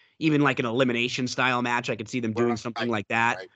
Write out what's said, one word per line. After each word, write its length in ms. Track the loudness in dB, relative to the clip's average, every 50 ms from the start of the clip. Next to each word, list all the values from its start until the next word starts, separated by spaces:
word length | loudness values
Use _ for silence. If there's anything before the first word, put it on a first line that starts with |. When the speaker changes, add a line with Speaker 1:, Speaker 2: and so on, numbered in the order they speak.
| _ _ _ -2
Speaker 1:
even, 220 | 0 2 4 4
like, 180 | 4 4 2 2
an 80 | 0
elimination 640 | 0 2 2 2 2 2 0 -2 -2 -2 -4 -4 -4
style 340 | -2 0 0 2 2 2
match. 260 | 0 0 0 0 -2 -2
I 60 | -4
could 140 | -6 -6 -6
see 100 | -6 -4
them 140 | -2 -2
doing 180 | 0 0 2 0
Speaker 2:
Right. 80 | 0 -2
Speaker 1:
something 300 | -4 -8 -6 -4 -2 -2
like 180 | -2 -2 -2 -2
that. 300 | 0 2 2 2 0 -2
Speaker 2:
Right. 100 | -6 -14 _